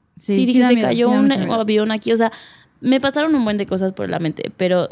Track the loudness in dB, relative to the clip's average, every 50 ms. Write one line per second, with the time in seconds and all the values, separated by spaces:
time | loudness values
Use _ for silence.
0 | _ _ -20 -12 -6 -2 0 0 2 2 4 4 4 4 4 2 2 0 0 0
1 | 2 2 2 2 2 2 2 0 -2 -2 -2 -2 -2 0 0 0 0 0 -4 -4
2 | -2 -2 0 0 0 0 -2 -6 -20 -20 -20 -20 _ _ _ -6 -2 0 0 2
3 | 0 -2 -2 0 0 0 2 0 0 0 -2 -4 -4 -4 -4 -2 -2 -2 -4 -4
4 | -6 -4 -4 -4 -4 -4 -4 -6 -8 -8 -4 -2 -2 0 0 0 -2 -2